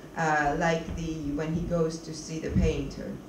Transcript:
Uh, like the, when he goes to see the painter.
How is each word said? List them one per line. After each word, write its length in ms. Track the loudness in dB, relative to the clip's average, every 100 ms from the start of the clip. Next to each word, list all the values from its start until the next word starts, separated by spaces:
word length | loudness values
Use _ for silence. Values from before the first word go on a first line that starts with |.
| -12 -2
Uh, 400 | 2 4 4 4
like 260 | 2 2 0 -4
the, 160 | -4 -4 -2 -2
when 160 | 0
he 60 | 0 0 2
goes 220 | 2 0
to 140 | -8
see 280 | -10 -6 -6
the 100 | 0
painter. 640 | 4 4 4 -2 -6 -8 -10